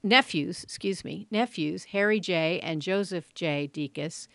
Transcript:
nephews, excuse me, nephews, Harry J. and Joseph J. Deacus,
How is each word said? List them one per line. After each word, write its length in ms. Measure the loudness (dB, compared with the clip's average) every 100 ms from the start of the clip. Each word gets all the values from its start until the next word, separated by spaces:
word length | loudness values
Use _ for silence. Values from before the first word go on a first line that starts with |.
nephews, 640 | 4 6 6 0 -2 -6
excuse 420 | -12 -6 -4 -4 -6
me, 220 | -10 -2
nephews, 540 | 0 0 -2 -2 -4 -4
Harry 340 | 2 4 2
J. 400 | 2 2 2 0
and 180 | -2 -4
Joseph 500 | 0 0 0 -4 -6 -4
J. 320 | -2 0 -2
Deacus, 600 | -4 -6 -4 -6 -8 -16